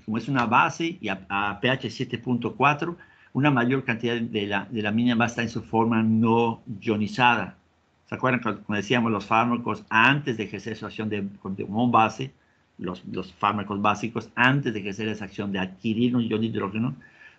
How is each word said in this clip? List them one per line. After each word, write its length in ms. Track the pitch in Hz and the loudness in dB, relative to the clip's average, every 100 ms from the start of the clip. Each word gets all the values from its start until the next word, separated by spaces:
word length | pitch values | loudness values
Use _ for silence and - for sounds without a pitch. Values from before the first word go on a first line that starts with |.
| - | -6
Como 120 | 110 | -4
es 100 | 127 | -2
una 180 | 135 113 | 0 4
base 520 | 131 160 - 165 190 | 4 4 0 -6 -4
y 80 | 104 | -6
a, 160 | 95 - | -6 -4
a 300 | 98 104 98 | -2 -2 -2
P 100 | 123 | -2
H 200 | 131 113 | 0 -4
siete 280 | - 127 113 | -8 -6 -6
punto 380 | 127 120 117 - | -4 -2 -4 0
cuatro, 420 | 139 147 170 175 - _ _ | 2 2 -4 -8 -16 _ _
una 180 | 135 147 | 0 2
mayor 320 | 131 120 135 | 4 2 0
cantidad 320 | 123 113 117 120 | -2 -2 -2 -2
de 320 | 117 110 101 | -2 -4 -2
la, 200 | 101 101 | -2 -4
de 100 | 110 | -4
la 100 | 104 | 0
mina 240 | 110 123 113 | 2 2 2
va 100 | 113 | 2
a 20 | |
estar 160 | - | 0
en 60 | 113 | -4
su 120 | 113 | -6
forma 400 | - 113 113 113 | 0 2 4 4
no 600 | 110 110 117 117 117 113 - 95 | 4 4 4 4 2 -2 -10 -6
ionizada. 760 | 113 104 104 131 120 110 90 - _ _ _ _ _ | -2 0 0 2 4 4 -2 -10 _ _ _ _ _
¿Se 80 | 107 | -2
acuerdan 240 | 127 123 | 0 2
cuando, 200 | 113 101 | 0 -4
cuando 160 | - 104 | -4 -4
decíamos 340 | 98 120 113 | 0 0 2
los 140 | 104 - | -2 2
fármacos 580 | 113 120 120 117 101 - | 2 2 0 -2 -6 0
antes 480 | 110 123 143 139 110 | 4 6 4 0 -4
de 60 | |
ejercer 340 | 98 98 113 107 | -6 -8 -8 -8
su 80 | 107 | -8
acción 240 | - 107 | -6 -4
de, 120 | 104 | -4
de 440 | 98 - - 98 98 | -6 -8 -8 -8 -4
como 240 | 107 123 | 0 4
base, 420 | 117 107 - 131 - _ _ _ - | 6 4 0 -10 -12 _ _ _ -8
los, 260 | 90 90 95 | -8 -8 -8
los 280 | 95 - | -8 -10
fármacos 480 | - 101 104 98 101 | -2 0 0 -4 0
básicos 480 | 104 101 113 113 - - | 0 0 -4 -6 -6 2
antes 380 | 127 139 127 | 4 4 0
de 60 | 104 | -4
ejercer 280 | 101 98 107 | -6 -6 -6
esa 180 | - 95 | -6 -8
acción 260 | - 104 | -6 -4
de 80 | 95 | -4
adquirir 560 | 95 - 113 110 123 120 | -4 -4 -4 0 2 2
un 60 | |
ion 200 | 113 110 | 0 0
de 60 | 113 | 0
hidrógeno, 480 | 107 98 110 131 143 - - - | -2 -4 -2 -4 -4 -14 -20 -20